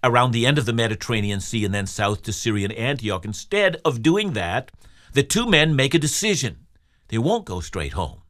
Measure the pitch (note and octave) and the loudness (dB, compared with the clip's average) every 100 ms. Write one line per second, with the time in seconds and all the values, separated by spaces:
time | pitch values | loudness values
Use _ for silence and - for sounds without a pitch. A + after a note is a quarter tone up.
0 | B2+ A#2+ B2+ A#2 A#2+ D3 A2+ A#2 A2+ G#2 | 4 4 4 4 4 2 2 0 0 -2
1 | - A2+ G2+ G2+ G2 A#2 G#2 G2+ G2 - | -2 -2 0 -4 -4 -2 -2 -2 -4 -2
2 | G#2 G#2 - G#2 - G#2 G2+ A2 A#2 C#3+ | 0 0 -6 -4 -2 -2 -2 -4 -4 -4
3 | A2 F#2+ G2 G#2+ - G3+ G3 E3 E3 B2 | -4 -6 -6 -10 -4 0 0 2 -2 2
4 | A#2 F#3 G#3 A#2+ F2 G#2 - - - - | 2 2 0 -2 -2 -4 -6 -20 -20 -20
5 | - C#3 C#3 G3+ A#3+ F3 D#3 D3 C3 E3+ | -4 0 0 0 2 4 4 4 4 2
6 | D3 - G#3+ F3 B2+ - - _ _ _ | 2 -2 0 0 -2 -8 -20 _ _ _
7 | _ A2 C3 A3+ F#3+ F2+ E2+ F#2 D2 D2 | _ -2 0 0 -2 -8 -6 -6 -6 -4
8 | E2+ - _ | -6 -8 _